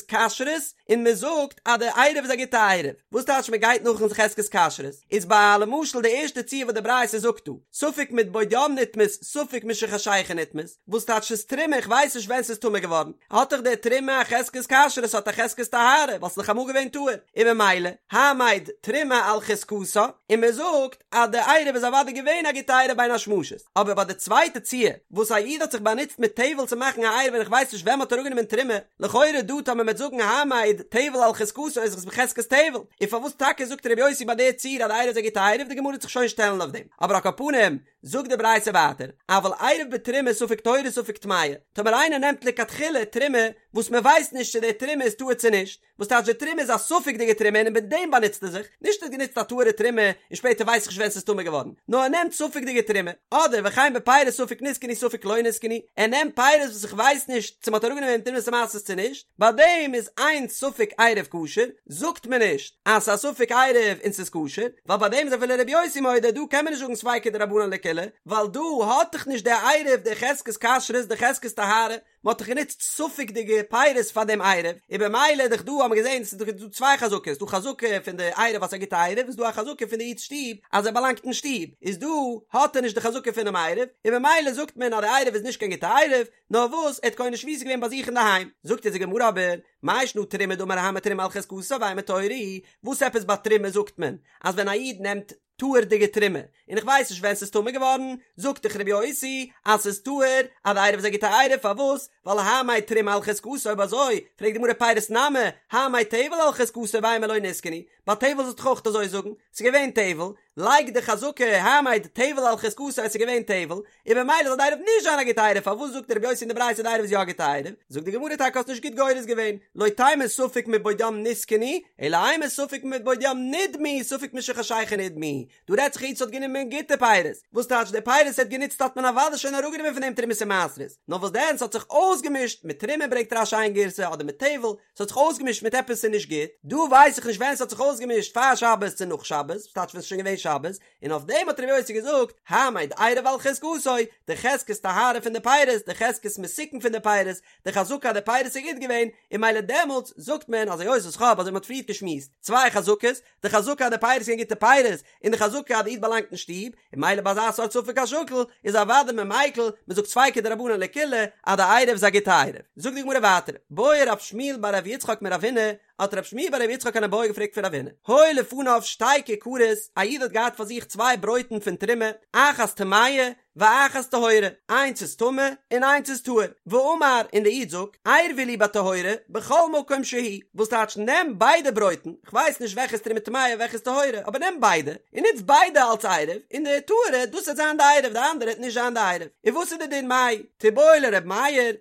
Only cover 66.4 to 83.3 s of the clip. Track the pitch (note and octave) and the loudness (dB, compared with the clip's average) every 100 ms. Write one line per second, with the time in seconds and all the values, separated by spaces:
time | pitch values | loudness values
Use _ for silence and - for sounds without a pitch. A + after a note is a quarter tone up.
66.4 | D4+ C#4 D#4 C#4+ C4 A3 A#3 A#3+ A#3 G#3 | 0 0 0 -4 -6 -6 -2 -2 -2 -2
67.4 | G#3 G#3 G3+ F#3 F3 D#3+ G3+ - D#3 G#3+ | 0 0 0 -2 -4 -4 -6 -10 -4 -2
68.4 | G#3 G#3 E4 C#4+ G#3 C4 E4 - - B3+ | -2 -4 -4 0 2 2 2 -4 -6 -4
69.4 | G#3 A3+ A3+ D4+ D4 B3+ G3 G#3 B3 C#4 | 0 2 4 2 2 0 0 -4 -2 -4
70.4 | - G#3 A#3 C4 - A#3+ A3 G#3+ A#3+ C4 | -6 -4 0 0 0 -4 -4 0 0 0
71.4 | A#3 - G3+ G#3+ A3+ A3+ - _ G3+ A3+ | -6 -4 0 2 0 -4 -12 _ -2 -2
72.4 | G#3 B3+ D4 - - - D4+ - A3+ G#3+ | -2 -4 -4 -6 -8 -6 -6 -6 -8 -6
73.4 | G#3+ G#3+ G#3 A#3 C#4+ B3 G#3+ A3 A3 G#3 | 0 0 0 2 4 4 0 -2 0 2
74.4 | F#3+ F#3 E3+ E3+ - F#3+ G#3 A#3 D4+ C#4+ | 2 2 0 -4 -6 -2 0 4 4 4
75.4 | B3+ A3 F3+ C#4+ B3 A3 A#3+ C4 G#3 F#3+ | 2 0 -2 0 2 2 2 -2 -6 -8
76.4 | G#3+ G3 G#3 - C4 C#4 A#3 G3 - C#3+ | -8 -8 -12 0 2 4 2 -2 -4 -8
77.4 | G3+ G3 A#3 - A3+ G3 F#3+ F3+ F3 E3+ | -4 -4 -4 -4 -2 -2 -4 -6 -4 0
78.4 | A#3 G#3+ F#3 G3 G3 F3 F3 G#3 B3+ A3 | 0 0 -4 -6 -4 0 0 0 -4 -4
79.4 | A#3 A3 A#3 D4 G#3+ A3+ A#3+ A3 - D4 | -4 -4 -6 -6 -6 -6 -6 -10 -10 -8
80.4 | B3+ G#3 _ G3 G#3 A3+ C4 A#3+ B3+ A#3+ | -8 -10 _ -2 0 0 0 -2 -6 -6
81.4 | D4 A#3+ D#3 - F3 F3+ C#4 D#4 B3+ A3+ | -4 -6 -6 -10 -8 -6 -4 -2 -2 -6
82.4 | - - D4 C4+ A#3+ G#3+ A#3 B3 A#3+ | -4 2 2 2 -2 -2 -2 -4 -4